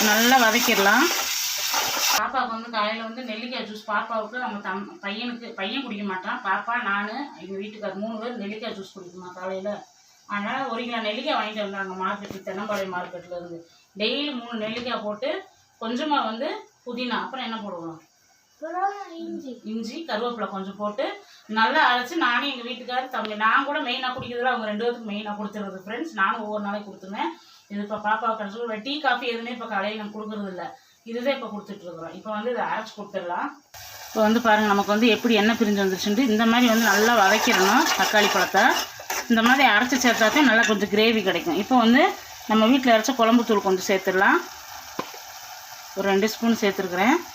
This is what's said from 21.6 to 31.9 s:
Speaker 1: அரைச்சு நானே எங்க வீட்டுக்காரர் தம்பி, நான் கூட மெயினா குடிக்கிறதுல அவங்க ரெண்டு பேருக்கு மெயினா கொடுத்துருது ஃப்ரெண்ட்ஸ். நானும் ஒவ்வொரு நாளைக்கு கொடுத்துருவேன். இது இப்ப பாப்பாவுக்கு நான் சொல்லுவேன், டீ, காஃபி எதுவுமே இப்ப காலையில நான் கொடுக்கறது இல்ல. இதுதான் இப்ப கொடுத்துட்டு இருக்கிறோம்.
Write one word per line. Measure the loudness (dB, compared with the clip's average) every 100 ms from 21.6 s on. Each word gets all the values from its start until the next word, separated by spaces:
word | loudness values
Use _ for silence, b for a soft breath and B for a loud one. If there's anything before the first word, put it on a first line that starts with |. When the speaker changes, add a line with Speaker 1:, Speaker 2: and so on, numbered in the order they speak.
| 2 4 4
Speaker 1:
அரைச்சு | 2 -2 0
நானே | 2 2 -2
எங்க | -6 -8
வீட்டுக்காரர் | -10 -4 -4 -4
தம்பி, | -6 -4 0
நான் | 2 2 2
கூட | -2 -2
மெயினா | -4 -4
குடிக்கிறதுல | -6 -8 -2 0
அவங்க | 0 -2
ரெண்டு | -2
பேருக்கு | -2 -2 -6
மெயினா | -6 -6 -8
கொடுத்துருது | -8 -8 -8 -10
ஃப்ரெண்ட்ஸ். | -10 -8 -6 0
நானும் | 0 0
ஒவ்வொரு | -4 -4 -4
நாளைக்கு | -6 -8
கொடுத்துருவேன். | -16 -12 -6 -6 -6 B B _
இது | -10
இப்ப | -6 -4 -2
பாப்பாவுக்கு | 0 -2 -2
நான் | -6 -8
சொல்லுவேன், | -6 -6
டீ, | -6 -2
காஃபி | 0 0 -2
எதுவுமே | -6 -6
இப்ப | -8 -6
காலையில | -4 -4 -6
நான் | -10 -10
கொடுக்கறது | -10 -8 -8
இல்ல. | -8 -12 B B B -10
இதுதான் | -4 -2 -2
இப்ப | -6
கொடுத்துட்டு | -10 -12 -14
இருக்கிறோம். | -14